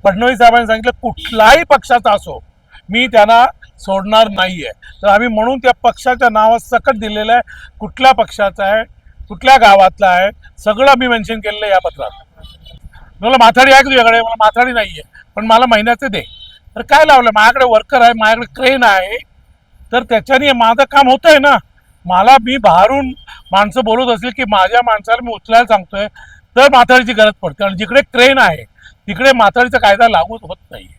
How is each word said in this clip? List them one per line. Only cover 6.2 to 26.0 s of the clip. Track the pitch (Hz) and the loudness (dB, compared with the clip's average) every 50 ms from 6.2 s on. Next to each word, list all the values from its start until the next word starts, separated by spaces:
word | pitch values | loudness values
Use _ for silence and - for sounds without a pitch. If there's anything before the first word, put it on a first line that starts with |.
| 262 240 | -2 -2
नावासकट | 214 214 214 220 233 226 - - 254 233 - - 262 | 0 0 0 0 0 -2 -4 -6 -6 -4 -2 -4 -6
दिलेलं | 208 214 208 208 208 214 220 233 | -4 -8 -10 -8 -8 -2 -2 -2
आहे, | 240 226 - - - - - _ - | -2 -2 -6 -18 -20 -20 -20 _ -18
कुठल्या | 208 196 - - 262 262 | -18 -16 -10 0 2 2
पक्षाचा | 262 - 220 - - - 202 196 170 - 202 | 2 2 -2 -6 -4 -6 -6 -6 -4 -6 -4
आहे, | 196 208 220 226 _ _ _ _ - _ _ - | -4 -4 -4 -6 _ _ _ _ -20 _ _ -20
कुठल्या | - 202 170 - 262 269 | -20 -18 -4 2 2 4
गावातला | 269 233 208 196 196 190 190 - - 202 | 4 6 4 6 6 4 2 0 0 -2
आहे, | 190 180 180 190 202 208 _ _ - _ - | 0 0 0 -2 -4 -6 _ _ -20 _ -8
सगळं | - 214 214 214 262 277 | -6 -6 -2 0 2 2
आम्ही | 277 247 262 | 2 2 2
मेन्शन | 247 240 226 202 165 226 220 | -4 -4 -4 -4 -8 -10 -8
केलेलं | 196 208 208 214 214 | -8 -10 -8 -8 -4
आहे | 208 196 | -2 -2
या | 185 | -2
पत्रात. | - 170 - 135 127 107 - - _ _ _ _ - - - _ _ - - - - - _ - - _ _ - | -2 -4 -10 -10 -14 -14 -14 -18 _ _ _ _ -20 -20 -20 _ _ -20 -20 -20 -20 -20 _ -20 -20 _ _ -6
मला | 185 226 269 247 | -2 0 2 4
माथाडी | 233 226 - 247 262 277 | 4 4 4 4 2 4
आहे | 262 269 269 | 4 4 4
का | 269 | 2
तुझ्याकडे? | 269 254 233 226 226 233 | 0 0 2 2 2 0
मला | 226 226 226 226 | -2 -4 -2 0
माथाडी | 214 214 - 233 247 262 | 0 0 2 0 -2 -2
नाहीये, | 240 233 208 190 170 151 - _ _ - _ _ _ | -2 -6 -6 -6 -10 -18 -20 _ _ -20 _ _ _
पण | 202 214 | -10 -2
मला | 220 226 226 254 247 | 0 2 2 2 2
महिन्याचे | 233 208 214 233 240 - 277 | 0 0 0 -2 -4 -4 -6
दे. | 262 190 170 - - - - - - _ _ _ _ _ | -8 -8 -10 -12 -12 -20 -20 -20 -20 _ _ _ _ _
तर | - | -16
काय | 240 - 277 294 311 | -4 0 2 2 4
लावलं? | 302 285 262 240 233 214 | 4 4 4 2 2 0
माझ्याकडे | 233 214 233 - 269 262 | 2 2 2 2 2 0
वर्कर | 247 226 214 - _ 285 254 | 0 0 0 0 _ 0 2
आहे, | 233 233 240 | 2 2 2
माझ्याकडे | 226 214 214 226 226 240 - - | 0 0 -2 -2 -2 -4 -14 -10
क्रेन | - 262 262 269 269 247 | -4 -2 -2 0 2 2
आहे, | 220 196 190 185 196 214 - - _ _ _ _ _ _ _ _ _ _ _ - _ | 2 2 0 -2 -6 -12 -14 -16 _ _ _ _ _ _ _ _ _ _ _ -14 _
तर | - 247 240 | -6 -6 -4
त्याच्याने | - 233 220 - - 269 262 294 285 | -2 -4 -4 -2 0 -2 0 0 0
माझं | 262 240 233 226 233 226 269 | 0 0 0 0 2 0 -2
काम | - 277 277 277 247 | 0 2 2 2 2
होतंय | 262 262 - 330 302 285 | 2 2 4 2 2 4
ना. | 269 294 262 214 _ _ _ _ _ _ _ _ _ | 4 2 0 0 _ _ _ _ _ _ _ _ _
मला, | 180 180 185 196 240 269 269 220 | -2 -2 0 4 4 4 4 2
मी | 247 262 | -2 -6
बाहेरून | 269 208 202 160 175 190 226 269 285 277 262 277 _ _ - - - _ _ | -4 -2 0 2 2 2 2 0 -4 -4 -6 -12 _ _ -20 -20 -20 _ _
माणसं | 175 196 208 208 - 254 233 | -2 -2 -2 -2 -4 -6 -4
बोलत | 220 220 240 262 247 233 | -2 -2 -2 -2 -4 -4
असतील | 185 196 247 | -6 -6 -12
की | 220 - 254 | -8 -8 -6
माझ्या | 196 214 196 185 190 226 240 240 | -2 0 0 0 2 0 0 0
माणसाला | 240 220 208 196 220 226 240 240 | 0 -4 -4 -2 -4 -4 -4 -4
मी | 240 226 | -12 -14
उचलायला | 190 _ - 220 233 240 | -14 _ 0 0 0 2
सांगतोय, | 208 226 202 180 _ - 196 | 2 -2 -2 -2 _ -10 -10